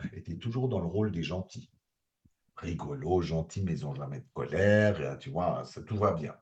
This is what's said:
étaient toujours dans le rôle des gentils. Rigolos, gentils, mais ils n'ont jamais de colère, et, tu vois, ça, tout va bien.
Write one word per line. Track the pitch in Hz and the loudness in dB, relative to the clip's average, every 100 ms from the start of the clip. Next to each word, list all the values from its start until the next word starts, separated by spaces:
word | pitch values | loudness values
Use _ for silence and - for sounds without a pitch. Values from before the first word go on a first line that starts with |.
| 101 | -6
étaient | - - 85 | -10 -10 -6
toujours | 113 123 127 | -4 -2 0
dans | 101 | 0
le | 85 | 0
rôle | 95 107 | 0 0
des | 85 | 0
gentils. | 76 90 - 123 - _ _ _ _ _ _ _ _ - | -2 -4 -6 -12 -16 _ _ _ _ _ _ _ _ -10
Rigolos, | 82 82 76 71 123 90 | -6 -4 -4 -4 2 2
gentils, | 78 80 80 104 | 4 0 -2 -2
mais | 92 80 | -2 -2
ils | |
n'ont | 73 | -4
jamais | 69 69 69 | -6 -8 -8
de | - | -8
colère, | - - 82 101 104 107 90 | -6 -2 4 6 8 6 4
et, | 69 - | -2 -6
tu | - | -6
vois, | 87 87 - | -2 0 -2
ça, | 73 107 | -6 -12
tout | - 104 | -6 2
va | 101 | 2
bien. | 85 73 - | 2 -4 -10